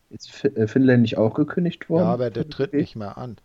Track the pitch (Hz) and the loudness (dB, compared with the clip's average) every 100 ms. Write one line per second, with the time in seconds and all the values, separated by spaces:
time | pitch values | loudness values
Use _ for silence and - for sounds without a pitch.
0 | _ 113 - - 139 - 107 - 131 127 | _ -20 -20 -4 -4 0 0 4 6 6
1 | 113 - 110 - 147 - 175 - - 165 | 4 2 0 0 -2 0 -4 -4 -4 0
2 | 170 120 123 110 147 - 131 139 120 113 | 0 0 -2 -4 -8 -6 -4 -2 -4 -6
3 | 101 - 123 101 | -12 -12 -14 -14